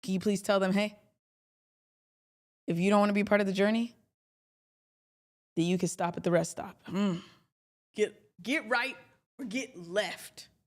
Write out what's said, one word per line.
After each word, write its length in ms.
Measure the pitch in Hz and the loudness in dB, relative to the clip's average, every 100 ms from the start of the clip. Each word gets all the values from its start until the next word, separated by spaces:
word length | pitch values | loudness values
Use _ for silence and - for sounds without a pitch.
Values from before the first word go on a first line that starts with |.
Can 120 | - | -2
you 60 | 185 | 0
please 220 | 208 196 | 2 0
tell 180 | - 196 | 2 2
them, 120 | 190 | 4
Hey, 240 | 196 208 - _ _ _ _ _ _ _ _ _ _ _ _ _ _ _ _ - | 2 0 -4 _ _ _ _ _ _ _ _ _ _ _ _ _ _ _ _ -4
If 120 | 170 | 0
you 120 | 185 | 4
don't 100 | 208 | 4
wanna 120 | 208 | 4
be 120 | 202 | 2
part 160 | 208 208 | 2 2
of 60 | 196 | 2
the 60 | |
journey, 420 | 190 202 226 233 - _ _ _ _ _ _ _ _ _ _ _ _ _ _ _ - | 2 2 2 -2 -8 _ _ _ _ _ _ _ _ _ _ _ _ _ _ _ -2
then 100 | 170 | 0
you 120 | 185 | 2
can 100 | 175 | 0
stop 280 | - 175 170 | -2 -4 -2
at 60 | |
the 60 | 175 | 0
rest 220 | 170 - | 0 0
stop. 240 | - - - - | -8 -12 -14 -8
Mm. 320 | 180 202 175 - _ _ _ _ _ _ | -2 0 -2 -8 _ _ _ _ _ _
Get, 200 | - 208 - _ _ | -4 -4 -4 _ _
get 260 | 175 262 214 | -4 -4 0
right 280 | 240 254 - - _ _ - | -2 -2 -8 -20 _ _ -14
or 60 | |
get 320 | 254 233 262 170 | -8 -6 -8 -12
left. 720 | 170 190 190 - - - - _ | -6 -4 -2 -6 -14 -18 -20 _